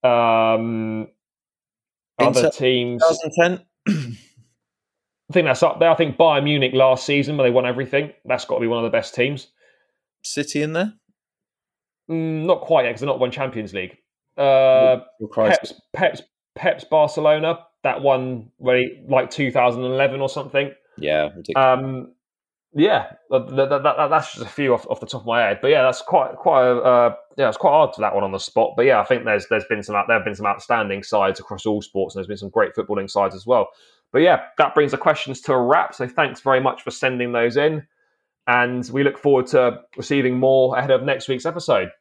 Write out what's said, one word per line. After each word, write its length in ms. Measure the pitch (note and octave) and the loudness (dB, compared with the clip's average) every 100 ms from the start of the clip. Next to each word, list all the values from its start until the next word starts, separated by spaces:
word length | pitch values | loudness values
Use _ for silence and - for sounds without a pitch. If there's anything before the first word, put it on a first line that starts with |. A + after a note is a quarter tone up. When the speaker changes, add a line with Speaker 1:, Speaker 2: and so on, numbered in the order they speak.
Speaker 1:
Um, 1040 | B2+ A#2+ A#2 A2+ A2+ A2+ A#2 A2+ A2 A2 A2 _ _ _ _ _ _ _ _ _ _ _ | 2 2 2 2 2 0 -2 -6 -6 -8 -10 _ _ _ _ _ _ _ _ _ _ _
other 200 | A#2+ A#2+ | 0 2
Speaker 2:
Inter 100 | D3+ | 0
Speaker 1:
teams. 500 | - C3+ B2+ B2 A#2+ | 0 -2 0 -2 0
Speaker 2:
two 60 | E3 | 0
thousand 240 | D#3+ D#3+ - | 0 -4 0
ten? 220 | F3 F3+ _ _ - | 0 0 _ _ -6
<clears throat> 300 | F3 B2+ G#2+ _ _ _ _ _ _ _ _ _ _ _ | -6 -6 -14 _ _ _ _ _ _ _ _ _ _ _
Speaker 1:
I 40 | |
think 120 | F3+ D#3 | 0 0
that's 160 | C3 | 2
up 160 | E3 - | 2 2
there. 100 | E3+ | 2
I 60 | E3 | 2
think 200 | D#3+ - | 0 2
Bayern 300 | E3 C#3+ C#3+ | 2 4 0
Munich 280 | D3 B2+ | 0 0
last 320 | B2+ C3 C3 - | 4 4 2 0
season, 300 | C#3+ C3+ D3 | -2 -2 0
when 100 | C3 | 2
they 60 | |
won 140 | B2 B2 | 2 0
everything, 480 | B2 C3 C#3 D3 - - | -4 -4 -4 -4 -12 -6
that's 200 | B2+ - | -6 -4
gotta 160 | A#2 | -4
be 60 | A#2 | -2
one 120 | A#2 | -2
of 60 | A2+ | -2
the 60 | A2+ | -4
best 180 | A2+ | -4
teams. 340 | - B2+ C#3 - _ _ _ _ _ _ _ | -4 -2 -4 -12 _ _ _ _ _ _ _
Speaker 2:
City 380 | - - D3 D3+ | -10 -8 -6 -4
in 100 | D3+ | -4
there? 200 | D#3+ G3+ - _ _ _ _ _ _ _ _ _ _ _ | -4 -6 -8 _ _ _ _ _ _ _ _ _ _ _
Speaker 1:
Mm, 360 | E3 D#3+ D#3 D#3+ | -6 -4 -4 0
not 160 | F3 | -2
quite 240 | - D#3+ B2 | 2 2 2
yet, 80 | |
'cause 80 | A#2 | -2
they're 60 | C#3 | -4
not 120 | C3 | -2
won 120 | B2+ | -2
Champions 420 | B2+ C3+ A#2+ G#2 | -2 -6 -6 -8
League. 240 | F#2+ F#2 - _ _ _ - | -8 -8 -12 _ _ _ -2
Uh, 640 | C#3 C3+ C3+ C3 C3 B2+ - _ | 2 6 8 8 6 4 -2 _
Speaker 2:
Oh, 60 | G#2+ | -8
Christ. 300 | - A2 G#2 | 0 4 4
Speaker 1:
Pep's, 140 | - - _ | 0 -18 _
Pep's, 280 | - F#3 - - _ _ - | -2 -2 -2 -16 _ _ -4
Pep's 280 | F#3 - - | -2 -2 0
Barcelona, 760 | D#3 D3+ D#3 D3+ D3+ D#3+ E3+ - _ | 2 2 2 2 2 0 -4 -8 _
that 180 | C#3 - | -4 0
one, 500 | C#3 C3 B2+ B2 A2 _ | 2 2 0 -8 -12 _
really, 440 | B2+ B2+ B2+ - - | 0 0 0 -6 -2
like, 200 | C3 B2+ | 0 0
two 220 | - C3+ | -4 -2
thousand 320 | C3 B2 A#2+ | 2 0 0
eleven 380 | B2+ C3 C#3 C3+ | -4 -2 -2 -2
or 80 | C3+ | -6
something. 420 | D3 C#3 C#3 C#3 - _ - | -6 -4 -4 -4 -8 _ -10
Speaker 2:
Yeah, 320 | D2 D2+ D2+ E2+ | -2 -2 -2 -6
ridiculous. 220 | - C3+ | -6 0
Speaker 1:
Um, 560 | C3 B2+ C3+ C3 B2+ _ _ _ _ _ _ | 2 2 -2 -10 -14 _ _ _ _ _ _
yeah, 400 | D3 F3+ - - - _ | 0 2 2 -4 -16 _
that, 180 | C3 A2+ C3 | -2 -2 -2
that, 140 | C3+ | 0
that, 140 | C#3+ | 0
that, 240 | C#3 C#3 D3 | 0 0 0
that's 240 | D#3 - | 0 -2
just 120 | - A2 | -14 -14
a 40 | |
few 240 | - C#3 | -4 0
off, 120 | A#2 - | 0 0
off 120 | - | -8
the 80 | A#2 | -8
top 140 | B2+ | -12
of 60 | G#2 | -2
my 140 | A#2 | 0
head. 180 | A2+ B2+ | 2 0
But 100 | - | 2
yeah, 100 | D3+ | 4
that's 180 | B2+ B2 | 2 0
quite, 340 | - E3+ C3+ - | 0 0 0 -2
quite 280 | - D3 B2+ | 0 4 4
a, 80 | B2 | 2
uh, 340 | B2+ B2 A#2+ - - - | 4 4 4 0 -16 -2
yeah, 100 | C3 | -2
it's 100 | G#2+ | 2
quite 140 | E3 | 2
hard 240 | D3 D3+ - | 4 2 0
for 60 | |
that 120 | G#2 | -2
one 100 | G2 | -2
on 80 | G2 | -4
the 80 | F#2+ | -6
spot. 340 | - - A#2 - | -4 0 0 2
But 80 | B2+ | 2
yeah, 140 | A#2 | 4
I 40 | |
think 220 | G2+ B2 A2+ | 2 -2 0
there's, 220 | G#2 - | -2 0
there's 160 | A2 - | -4 -2
been 160 | G#2+ | -6
some 120 | G2+ G#2 | -4 -4
out-, 100 | G2 | 0
there 100 | A2+ | 0
have 80 | G2 | -2
been 100 | G2 | -6
some 100 | G#2 | -4
outstanding 560 | G2+ - A#2+ G#2 G2 | -6 -4 -4 -2 -6
sides 360 | G2 G#2+ G2 G2 | -4 -2 0 -2
across 260 | - G2 - | -10 -10 -4
all 160 | G#2 | -6
sports, 320 | G2+ G2 F2+ G2 | -6 -6 -6 -6
and 40 | |
there's 80 | F#2 | -12
been 100 | G2+ | -12
some 120 | G2 | -6
great 240 | A2+ G2+ - | -2 -2 -2
footballing 340 | G2+ G2+ G2 | -6 -6 -4
sides 260 | G2+ G2 F#2 | -2 -2 -4
as 100 | G#2 | -2
well. 220 | B2 G2+ _ _ _ _ | 0 0 _ _ _ _
But 60 | C3 | 2
yeah, 240 | E3+ E3+ - - | 4 2 -2 0
that 160 | A#2+ - | 0 2
brings 160 | C#3+ | 0
the 60 | C#3+ | 0
questions 440 | - D3+ - C3+ | 0 0 -2 -12
to 120 | - | -2
a 80 | C3 | 0
wrap. 320 | B2 D#3 - - | 2 2 0 -6
So 120 | B2+ | -8
thanks 340 | B2 C#3+ B2 | -2 -4 -2
very 180 | C3+ C3 | 0 2
much 220 | C3+ - | 0 -4
for 80 | - | -12
sending 400 | B2 C3 B2+ B2 | -4 -4 -2 -4
those 260 | A#2+ A#2 A#2+ | 0 0 2
in, 280 | D3+ D#3 D3 _ _ _ _ _ - | 0 -2 -10 _ _ _ _ _ -2
and 400 | B2 B2 B2 A#2+ | 0 0 -4 -6
we 120 | B2 | -2
look 140 | C#3+ - | -2 0
forward 300 | D3 C3+ B2+ | 2 2 2
to 340 | C#3 B2 G#2+ _ - | 2 2 -2 _ -16
receiving 420 | - C#3+ B2+ B2+ | -4 -2 0 0
more 380 | C3 C3+ B2+ C3 | 2 4 2 0
ahead 140 | C3+ | 0
of 120 | C3 | 0
next 240 | C3+ C3+ - | 0 -6 -4
week's 180 | C3 D#3+ | -6 -6
episode. 440 | E3+ E3 A#2 F#2 - | -8 -2 -2 -2 -10